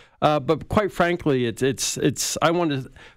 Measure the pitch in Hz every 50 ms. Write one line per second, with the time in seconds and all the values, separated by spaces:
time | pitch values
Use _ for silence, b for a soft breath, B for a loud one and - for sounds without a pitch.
0 | b b b b - 151 151 147 127 139 160 151 - - - 214 208 180 - -
1 | 175 170 175 170 - 156 135 127 123 117 - - 127 135 131 - - - - -
2 | - 147 - - - - - - - 165 170 175 175 156 143 131 127 - - B
3 | B B B